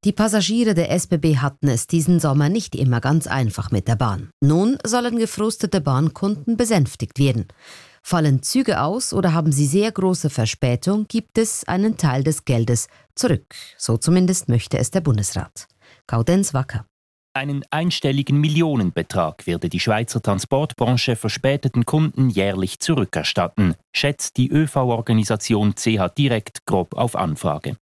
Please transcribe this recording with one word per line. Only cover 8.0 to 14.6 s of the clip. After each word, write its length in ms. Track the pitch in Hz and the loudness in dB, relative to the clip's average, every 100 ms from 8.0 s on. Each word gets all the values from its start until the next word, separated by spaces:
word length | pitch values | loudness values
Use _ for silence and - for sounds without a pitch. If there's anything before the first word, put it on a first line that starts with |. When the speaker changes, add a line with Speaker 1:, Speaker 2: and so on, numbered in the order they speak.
Speaker 1:
Fallen 420 | - 175 156 131 | -4 0 2 2
Züge 380 | - 254 269 196 | 0 -2 0 0
aus 320 | 143 214 - | -2 -2 -4
oder 200 | - 180 | 0 0
haben 180 | 165 156 | 2 2
sie 140 | 139 147 | 2 2
sehr 260 | 170 214 | 2 0
große 380 | 214 185 180 151 | 0 0 0 -2
Verspätung, 800 | - 110 - 131 123 - 208 208 | 0 -2 0 -2 0 0 -2 -2
gibt 280 | 226 220 - | -4 -4 -2
es 300 | 220 - - | -2 -2 -4
einen 300 | 180 208 220 | 0 0 2
Teil 260 | 156 131 | 0 2
des 220 | 143 151 - | 0 -2 0
Geldes 420 | 120 117 123 - _ _ - | 0 2 0 -2 _ _ -4
zurück. 380 | 254 131 _ - - - | 0 0 _ -20 -20 -12
So 200 | - 113 | -2 -2
zumindest 500 | - 180 180 185 - | 2 2 4 0 0
möchte 300 | 120 | -2